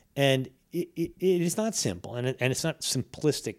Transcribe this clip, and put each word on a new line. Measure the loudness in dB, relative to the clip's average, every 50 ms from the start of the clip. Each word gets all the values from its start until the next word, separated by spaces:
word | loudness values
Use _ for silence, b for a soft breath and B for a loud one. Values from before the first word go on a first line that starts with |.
| B B _
And | 2 4 4 4 2 0 -4 -10 _ _ _ -6
it, | -6 -6 -4 -4
it, | -4 -4 -4 -4 0
it | 2 2 4 4
is | 2 0 0
not | 0 -2 -2 -2
simple, | -2 -2 -2 -2 -4 -6 -8 -6
and | -2 -2
it, | -2 0 0
and | 0 0
it's | 0 0 -2
not | -4 -4 -4
simplistic | -4 -2 -2 -2 -2 -4 -6 0 0 2 2 0 -2 -8 -8